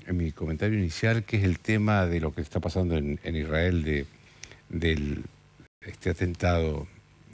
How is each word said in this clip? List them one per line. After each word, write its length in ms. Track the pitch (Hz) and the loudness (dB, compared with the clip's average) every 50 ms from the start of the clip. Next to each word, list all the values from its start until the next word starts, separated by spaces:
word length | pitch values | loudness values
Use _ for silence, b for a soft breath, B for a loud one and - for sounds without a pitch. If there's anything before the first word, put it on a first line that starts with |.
| - - | -6 -4
en 100 | 92 87 | -2 0
mi 140 | 85 78 | 0 -2
comentario 460 | 73 - 85 78 80 78 101 107 110 104 | -4 -4 -4 -4 -2 -2 0 0 0 0
inicial, 440 | 92 82 80 - - 110 113 113 104 | 0 0 -2 0 0 2 2 0 0
que 140 | - - 104 | 0 0 2
es 60 | 98 | 2
el 160 | 92 85 - | 2 2 0
tema 460 | - - 110 107 107 107 107 101 92 | 0 0 2 2 4 4 4 4 4
de 160 | 85 85 85 | 2 2 0
lo 120 | 80 76 - | 0 -2 -2
que 80 | - | -4
está 200 | 80 - - 87 | -6 -4 -4 -4
pasando 340 | - 82 - 92 90 85 82 | -2 -2 0 0 2 2 2
en, 240 | 80 71 73 73 - - | 0 0 0 -4 -4 -4
en 120 | 80 82 | -4 -4
Israel, 480 | 80 76 78 76 78 87 90 90 85 76 | -2 -2 0 0 2 2 4 2 2 2
de, 220 | 78 76 71 69 - - B B B B B B B B B B B | 0 0 -2 -2 -6 -10 B B B B B B B B B B B
del, 540 | - 80 80 82 80 73 73 73 71 - - - - - - _ _ - - - _ _ | -4 -2 0 0 0 0 0 -2 -4 -6 -8 -12 -16 -20 -20 _ _ -20 -20 -20 _ _
este 300 | - 95 - - - 92 | -16 -16 -14 -6 -4 -2
atentado, 760 | 82 - 92 87 85 - 98 90 87 85 80 80 76 76 76 - - - - _ - - - - | -2 0 0 -2 -2 0 2 2 2 2 2 0 -2 -4 -6 -10 -14 -20 -20 _ -20 -20 -20 -16